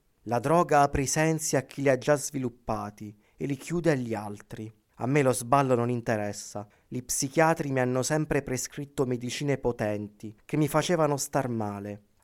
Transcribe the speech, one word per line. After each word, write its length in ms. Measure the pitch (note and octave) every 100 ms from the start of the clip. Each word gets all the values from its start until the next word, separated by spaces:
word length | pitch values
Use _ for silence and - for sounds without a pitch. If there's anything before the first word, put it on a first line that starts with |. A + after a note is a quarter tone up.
| _ _
"La 160 | - A#2+
droga 420 | C#3 E3 E3+ D3
apre 220 | C#3+ C#3+
i 40 | C3
sensi 480 | D#3 D#3+ D#3+ -
a 80 | C#3
chi 200 | - -
li 80 | C#3
ha 80 | B2+
già 160 | B2+ D3
sviluppati 1000 | - C#3 B2+ - - G#2+ G#2 G#2 G#2+ G#2 _ -
e 80 |
li 120 | C#3+ C#3
chiude 340 | - E3+ D#3+
agli 240 | C#3 A#2+
altri. 600 | G#2+ G#2 G#2 - G#2+ G#2+ - _ -
A 100 | A#2+
me 140 | D3
lo 140 | C3
sballo 400 | A#2+ A#2 C#3 C3+
non 160 | B2 A#2+
interessa. 760 | A#2+ A#2+ A2 G#2 G2+ - G#2 G2+ _ -
Gli 140 | -
psichiatri 680 | - - C3+ E3 D#3+ D#3+ C#3+
mi 100 | C3
hanno 220 | B2+ B2+
sempre 380 | B2 D#3 D3+ D3
prescritto 640 | C#3+ B2+ - - C#3+ -
medicine 540 | B2+ B2 B2 - C#3+ B2+
potenti, 760 | A#2+ A#2+ G#2+ G#2 G#2 - A2 - -
che 100 | D3+
mi 100 | D3+
facevano 520 | D#3 D3 F3 D3+ C#3
star 300 | - C#3+ B2+
male. 560 | A2+ G#2 G2+ G2+ G2+ _ _